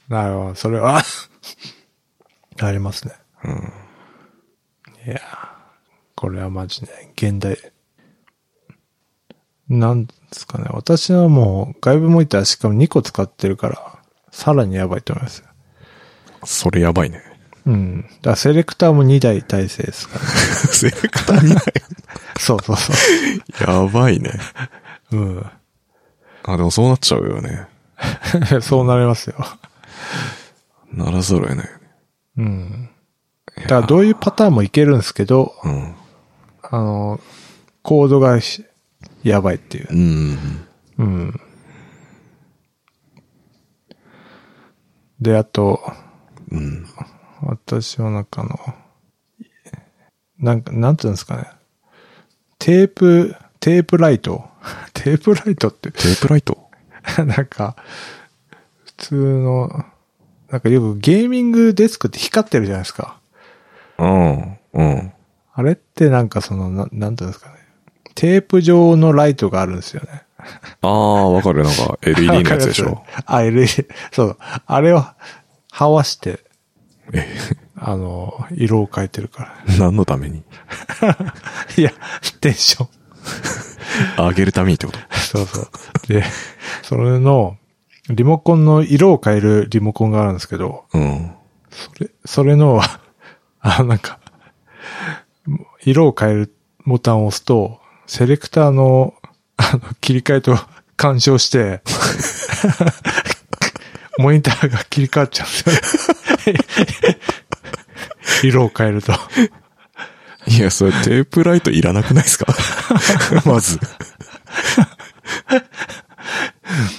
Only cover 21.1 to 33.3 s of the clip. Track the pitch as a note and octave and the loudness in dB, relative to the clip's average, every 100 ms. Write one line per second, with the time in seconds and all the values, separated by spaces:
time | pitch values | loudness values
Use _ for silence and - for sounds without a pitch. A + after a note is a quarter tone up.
21.1 | - - G3 D3+ F#3 - - - - - | -4 2 4 6 4 2 -4 -8 -20 -20
22.1 | - - - - G#2 - G#2+ - D3 A#4+ | -20 -16 -8 -2 -2 0 -4 0 0 2
23.1 | E4+ C#4 G3 - - - F#2 F#2+ A#2 B2+ | 2 0 -4 -8 -6 0 2 2 2 2
24.1 | F2+ - G2+ - - B2 - - - - | 2 -2 -8 -12 -12 -14 -14 -20 -20 -8
25.1 | G#2+ G2 F#2 G2+ - _ _ _ _ _ | -4 -4 -6 -12 -18 _ _ _ _ _
26.1 | _ _ _ - F2 E2+ A2 B2 B2+ - | _ _ _ -6 -2 -2 2 2 2 0
27.1 | A#1+ G1+ G1+ - - F#2+ _ _ - - | -2 -2 -6 -8 -10 -14 _ _ -10 -8
28.1 | - - F3 - C3 - C3+ B2 B2 A#2+ | -8 -4 -2 2 0 2 2 2 2 2
29.1 | A#2 - - - - - _ - - - | 0 -4 -10 -12 -14 -20 _ -20 -20 -14
30.1 | - - - - _ _ _ _ E2+ D#2+ | -10 -10 -14 -20 _ _ _ _ -8 -4
31.1 | F2+ F#2 F#2 G#1+ C2 - - _ _ _ | -2 0 0 0 -6 -8 -14 _ _ _
32.1 | _ _ B2 A2 F#2+ F#2 G2+ B2 _ _ | _ _ -6 -6 -6 -8 -12 -16 _ _
33.1 | _ _ | _ _